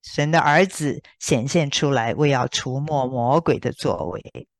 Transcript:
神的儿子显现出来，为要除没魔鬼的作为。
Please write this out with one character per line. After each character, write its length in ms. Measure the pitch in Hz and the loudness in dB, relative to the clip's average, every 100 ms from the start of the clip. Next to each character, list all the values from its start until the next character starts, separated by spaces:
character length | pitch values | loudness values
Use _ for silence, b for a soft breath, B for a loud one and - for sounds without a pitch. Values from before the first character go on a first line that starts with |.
神 280 | - - 147 | -8 -4 2
的 80 | 160 | 4
儿 260 | 147 151 | 4 4
子 380 | 190 - 147 127 b b | 4 0 -4 -4 b b
显 300 | - 131 127 | -2 0 2
现 200 | 175 143 | 0 0
出 220 | - 147 | 0 0
来， 240 | 135 117 | 0 0
为 160 | 117 147 | 0 2
要 160 | 135 120 | 2 0
除 320 | - 135 131 | -4 -4 -4
没 300 | 151 147 127 | -2 -2 -2
魔 320 | 131 120 151 | -2 2 2
鬼 180 | 165 120 | 2 0
的 140 | 123 | -2
作 360 | - 139 90 78 | -4 -4 -4 -4
为。 380 | - - - - | -8 -12 -16 -18